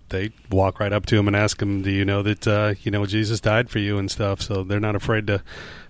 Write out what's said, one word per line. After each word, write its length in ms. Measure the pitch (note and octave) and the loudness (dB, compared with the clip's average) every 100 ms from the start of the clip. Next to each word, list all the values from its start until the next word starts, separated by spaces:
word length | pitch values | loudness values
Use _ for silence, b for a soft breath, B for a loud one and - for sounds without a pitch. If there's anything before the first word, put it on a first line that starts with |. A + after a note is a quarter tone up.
| - | -4
they 220 | F#2+ G#2 - - | -4 -6 -8 -2
walk 300 | F#2+ F#2+ - | 2 2 2
right 120 | G#2 | 0
up 140 | G#2 - | 0 2
to 120 | A2 | 2
'em 80 | G2+ | 4
and 100 | G2+ | 4
ask 240 | G#2+ - | 2 0
'em, 220 | G2+ G2+ | -2 -2
"Do 80 | F#2+ | 0
you 120 | G2 | 0
know 200 | G2 G2+ | 2 0
that, 240 | G2+ G#2 A2+ | 0 0 2
uh, 260 | G#2 G#2+ G2+ | 2 2 0
you 80 | - | -2
know, 160 | G#2 G2+ | -2 0
Jesus 340 | G#2+ G#2+ A2+ | 0 0 0
died 300 | A2 A2 A#2 | 2 2 2
for 80 | A2 | 0
you?" 220 | G2+ G2+ | 0 0
and 100 | G2 | -2
stuff. 320 | - G#2 G2 | -2 -2 -2
So 220 | - G2+ | -2 -4
they're 160 | F#2 G#2 | -2 -2
not 160 | G#2+ G#2 | 0 -2
afraid 320 | - A2 G#2 | 0 0 0
to 160 | G2 - B B B B | -2 -4 B B B B